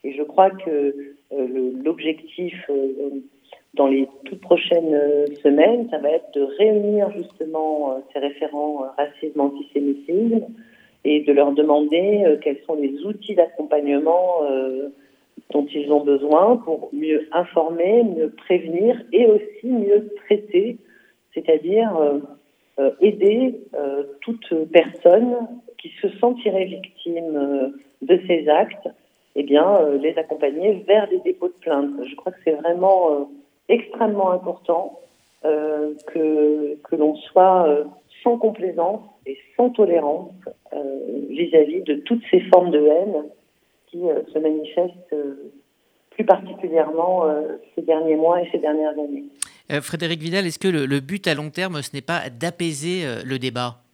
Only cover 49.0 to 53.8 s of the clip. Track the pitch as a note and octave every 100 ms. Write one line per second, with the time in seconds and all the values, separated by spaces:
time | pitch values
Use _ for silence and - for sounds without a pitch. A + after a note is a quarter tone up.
49 | D3 C#3 C#3+ _ - _ _ D3 - E3
50 | E3 E3 D#3+ F#3 F#3 - F#3+ E3 C3+ C#3
51 | C3+ G3+ F3+ D3 D3+ D#3 F#3 D#3 C3 C#3
52 | C3 E3+ - A#2+ E3 F3 E3+ D3 D#3+ F#3
53 | D3+ A2 B2+ C3 B2+ B2 B2 A#2